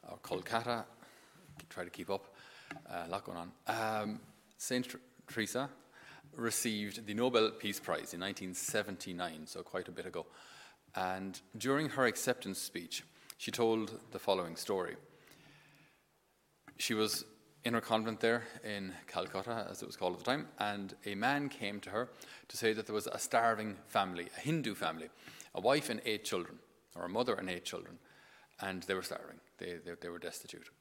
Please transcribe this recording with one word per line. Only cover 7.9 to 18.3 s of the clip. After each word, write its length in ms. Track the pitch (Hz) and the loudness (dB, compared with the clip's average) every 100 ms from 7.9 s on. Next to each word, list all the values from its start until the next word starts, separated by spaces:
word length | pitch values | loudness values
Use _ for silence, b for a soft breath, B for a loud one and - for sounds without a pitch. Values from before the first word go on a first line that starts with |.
| 80 - | 0 0
in 60 | 87 | -4
nineteen 340 | 95 95 92 | -4 -2 -4
seventy-nine, 960 | 90 - 110 104 95 - 87 87 78 78 | -4 0 2 0 -4 -6 -4 -4 -4 -10
so 160 | 85 | -10
quite 240 | 90 95 92 | -6 -6 -6
a 20 | |
bit 160 | 87 90 | -8 -6
ago. 180 | 87 78 B B B B B _ | -6 -8 B B B B B _
And 460 | - 92 95 95 92 - 110 | -2 0 0 -4 -8 -12 -4
during 300 | 120 139 151 | 2 4 2
her 180 | - 123 | 6 4
acceptance 540 | - - 123 98 95 | 6 2 2 0 -4
speech, 420 | - 90 85 - - B B - | -4 -6 -6 -6 -8 B B -8
she 140 | - | -4
told 480 | - 117 113 107 - - | 4 4 4 2 -6 -8
the 80 | 95 | -4
following 340 | - 95 85 | 4 4 4
story. 400 | 82 - 98 87 - - B B B B B B B B B B _ _ _ _ _ - - | -4 0 2 0 -4 -14 B B B B B B B B B B _ _ _ _ _ -20 -4
She 160 | - | 2
was 300 | 110 107 - - - - - | 4 4 2 -4 -16 -20 -4
in 80 | 117 | 2
her 80 | 117 | 2
convent 400 | - 110 110 107 | 4 4 4 2
there 220 | 117 | 4